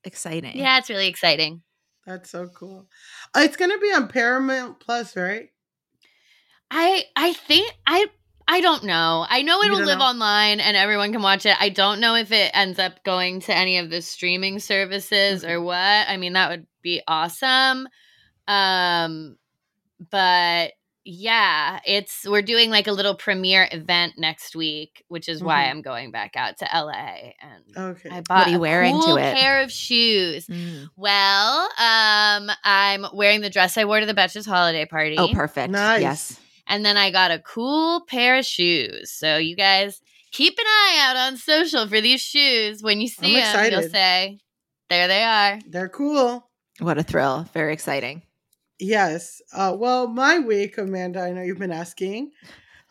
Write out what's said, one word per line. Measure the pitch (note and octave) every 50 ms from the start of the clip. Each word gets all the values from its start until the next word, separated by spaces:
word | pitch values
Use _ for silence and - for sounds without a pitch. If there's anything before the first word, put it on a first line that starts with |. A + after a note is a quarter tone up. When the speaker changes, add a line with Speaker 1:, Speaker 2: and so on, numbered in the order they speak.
| -
Speaker 1:
Exciting. | F#3 - - - E3+ D#3+ E3 D3 B2 - -
Speaker 2:
Yeah, | C4+ C4 C4 B3+
it's | B3+ -
really | G3+ G3 G3
exciting. | F#3 E3+ - F#3+ E3+ D3 D#3 D#3+ D3+ E3 E3+ - _ _ _ _ _ _ _ _
Speaker 3:
That's | F#3+ F#3 F3+ F3+ -
so | - F3 F3+ F3
cool. | F3 _ F3 F#3+ F#3+ F#3+ - _ _ _ - - - - - - -
Uh, | C#4 D#4
it's | D4+ -
gonna | - F4+ F4+ G#4 F#4+
be | G4+ G#4
on | F#4+ D4 A#3 -
Paramount | - B3+ A#3 A#3+ B3+ C4 C4+ C4+ C4 B3+ B3 A3 - -
Plus, | _ - A#3+ A#3+ A3 - -
right? | F#3+ F3+ F#3 G#3 A3+ - - _ _ _ _ _ _ _ _ _ _ _ _ _ _ _ _ _ _ _ _ _ _ _ -
Speaker 2:
I, | C4 D#4+ E4 F#4 F#4+ F4+ - - -
I | C4+ D#4+ F4
think, | E4 - - - D4+ F4 G#4+ A#4+ - - -
I, | C#4 E4 F#4 G#4 G#4 - _ _ _ _ _ _ -
I | E4 F#4
don't | F4 F4 D#4 B3+
know. | G#3 G3 E3+ E3 E3 E3 E3 E3 E3 -
I | A#3+ C4
know | C#4+ D#4+ F4 G4+
Speaker 3:
You | G#4
Speaker 2:
it'll | G#4 G4+ F#4+
Speaker 3:
don't | -
Speaker 2:
live | D4 C#4+ C#4
Speaker 3:
know? | C4+
Speaker 2:
online | B3+ B3 A#3+ A3 G#3 G#3 G#3 G#3+ G#3 G#3 G#3+
and | - G#3+ G#3
everyone | F#3+ G3 G#3 G#3+ G3+ G3+ G#3
can | A3+ A3+
watch | G3 F#3+ G3 G3 -
it. | G#3 F#3+ -
I | G3+ G3+
don't | F#3 G3+ F#3+ G3+ G#3 G3+
know | A#3 A3+ A3+
if | A#3 A3 F#3+
it | A3+ G#3 F#3+ -
ends | - G3 G3 F#3 F3 G3+
up | F#3 F3+ - _ -
going | G3 F#3 F3+ F3+ F3+ F#3 F#3+
to | - - F#3+
any | E3+ F#3 F#3 F#3 F3+
of | F3 D#3+
the | E3 F3
streaming | E3 - - - F3+ F3+ F3+ F#3 F#3+ G3 F#3+ G#3
services | - - G3+ G3 G3 F#3 G3 G3 F#3+ - G#3+ G3+ G3 G3+ G3 F3 E3
Speaker 3:
Okay. | E3
Speaker 2:
or | E3+ F3
what. | E3+ F3 F3
I | F3+ F#3 G3+ G#3 G#3+ - - G3
mean, | F#3 F3+ F3+
that | F3+ F#3 F3+ D3+
would | F3 E3 E3 _ _ _
be | - F3 F3 - -
awesome. | - D#3+ D#3 E3 E3+ - - C4+ C4 C4 C4 C4 C4 C4 C4 C4 B3+ _ _ _ _ _ _ _ _ _ _ _ G#3
Um, | G3+ G3 G3 F#3+ F#3 F#3 F3+ F3 F3 E3+ E3 E3 D#3+ D#3 D#3 C#3+ - _ _ _ _ _ _ _ _ _ _ _ _ - E3+ -
but | G3+ G3 F#3 F#3 F3+ F3 F3 F3 E3+ E3+ E3 - - _ _ _ _ _ _
yeah, | F#3+ E3+ F3+ G#3 A3+ A3+ A3+ G3+ F3+ D#3 D3+ D3 D#3+ F#3+ - -
it's, | - G3 G3+ F#3+ - - - - G3+
we're | G#3 G#3
doing, | G3+ A3 A#3 A#3 A#3 A3+
like, | A3 G#3 G3+
a | G#3+
little | G3+ G3 G3 G3+ F#3+
premiere | G3 - G#3+ F#3+ F#3 F#3 F#3 F#3+ F#3+ F3+ -
event | - E3 D#3 F3 F3 F3 F3 E3 - E3
next | E3 D#3+ D#3 - - - -
week, | E3 D#3+ D#3 D3+ D3+ D3 - _ - _ -
which | E3+ D#3+ - E3+
is | E3 D#3
why | F3+ E3 D3+ C#3+
Speaker 3:
Mm-hmm. | C#3 C3
Speaker 2:
I'm | C#3 D3+
going | - C3+ B2 A#2 C3+ A#2
back | A#2 A2+ G#2 G#2 -
out | B2 B2+ G2+ - -
to | - - -
L | E3 D3+ D3+
A. | - - D3+ A2+ F2+ - - B2 - _
And | - D3 A2 E2+ _ _ -
Speaker 3:
Okay. | F#3 F#3+ F#3 F3 F3+ - E3
Speaker 2:
I | F3+ F3
bought | E3+ - F3+ F#3
Speaker 1:
What | F3+ F3
are |
you | F3
Speaker 2:
a | F3
Speaker 1:
wearing | E3 D#3 E3 F3+ F3+ - - -
Speaker 2:
cool | E4 E4 -
Speaker 1:
to | -
it? | - - -
Speaker 2:
pair | C4+ C4 C4+ C#4 C4+
of | C4+ B3
shoes. | - - - - B3 A#3 A#3 A3+ G#3+ G3 F#3 E3+ D3 - -
Speaker 1:
Mm. | - F3 F3 F3 F3 E3 C#3 C#3 D#3+ -
Speaker 2:
Well, | F#3 G3 G3+ G3+ G3+ G3 G3 G3 G3 G#3 A#3 C4+ D#4+ F4+ A4+ - -
um, | A#3 A3+ A3+ A3+ A3 G#3+ G#3 G#3 G#3 G#3 G#3 G#3 G3+ G#3 - - -
I'm | G#3 G3 G3 G3+ G3+ G3 G3 G3+ - G3+
wearing | G3+ G#3 G3+ G#3+ G#3+
the | G#3 G3
dress | F#3 G3 F#3 F3+ - A3
I | G#3+
wore | G3+ G#3+ G#3+
to | G#3+
the | G#3+ G#3
Betches | G3+ F#3 F3+ - G#3+ G#3
holiday | G#3 F#3+ F3+ F3 E3+ E3 D#3 D#3
party. | D#3 E3 D#3 D#3 D#3 D3+ F#3
Speaker 1:
Oh, | F3 -
perfect. | A#3+ - D3 D3+ - - B2 F3+
Speaker 3:
Nice. | G3 G3+ G#3 G#3+ A3+ G#3+
Speaker 1:
Yes. | C#3+ C3+ C#3+ D#3+ - - - - _ _ _ _ _
Speaker 2:
And | - - G3 G#3
then | G#3 G3+
I | G#3 G3 F#3+
got | F3 F#3 F#3 F3
a | E3 E3+
cool | - - - A3+ A#3 C4+ D4 D#4 D#4+ E4 E4+ E4+ E4+
pair | - C4 A#3+ A#3+ B3 B3+ C4
of | B3+
shoes. | - - - F3 F3 E3+ D3 A#2 - - - - -
So | - - D3+ D#3 D3+ D#3
you | E3 E3 F3
guys | G3 G3 G3 F#3+ F#3+ G3+ G3+ G3 - _ _ _ _ _ _
keep | - - D4 F4 F4+
an | - A4+
eye | G#4+ G#4+ G#4+ G4+ G4 E4+ D4+ C#4 C4
out | B3+
on | B3+ B3+ C4+ C4
social | A#3 - D#4+ D4+ D#4 F4 D#4 D#4 B3 G#3+ F#3+
for | G#3+ A3
these | G#3+ A#3+ C4 B3+
shoes. | - - - D4 C#4+ C4+ B3 A3+ G#3+ G#3 G#3+ G#3
When | G#3+ A3 G#3 G#3
you | A3+ A3+
see | - - C#4+ C#4+ C#4+
Speaker 3:
I'm | C4
Speaker 2:
'em, | A3+ G#3+ G#3 G3+ G#3+ A3+
you'll | F#3+ G3
Speaker 3:
excited. | G3 D#3+
Speaker 2:
say, | F3+ G3 F#3+ F#3 F3+ F#3 F#3+ G3 G3+ G3+ _ _ _ _ _ _ _ _ _ -
"There | F3+ F3 F3+ F3+
they | F#3+ G#3 A3+
are." | A3+ A3 G#3+ G3+ G3+ G3+ A3 -
Speaker 3:
They're | - - F3+ F#3+ F#3
cool. | - - C#4+ D4 D4+ C#4+ B3 A#3+ B3 A#3+ - _ _ _ _ _ _ -
Speaker 1:
What | E3 E3+ D3+
a | D3+
thrill. | - - - E3 C3+ C#3 C3 D#3 E3 -
Very | - E3 D#3 D3+
exciting. | D#3 D#3 - - C#3 C#3 B2+ B2+ D3 E3+ - _ _ _ _ _ _ _ _ _ _ -
Speaker 3:
Yes. | G3 G3 A3 G#3 F#3+ E3 D#3 F3 - - - - - _
Uh, | - F#3+ G3 F#3+ F3+
well, | G3+ A#3+ B3 B3+ B3+ B3
my | A#3 A3+ B3 C4 D4 F4 F4
week, | C4 A3+ G#3+ G3+ G3+ G3 - A3+
Amanda, | G3 F#3+ F#3+ F#3 F3+ F3+ F3+ F#3+
I | F3+ F3+
know | F3+ F#3
you've | F3+ F3+ F#3+ F3+
been | G3 F3+
asking. | E3 D#3+ F3 F3 - - F#3 F#3+ G3+ A#3 C#4+ C#4+ - _ - - - - _ _ _ _ _ _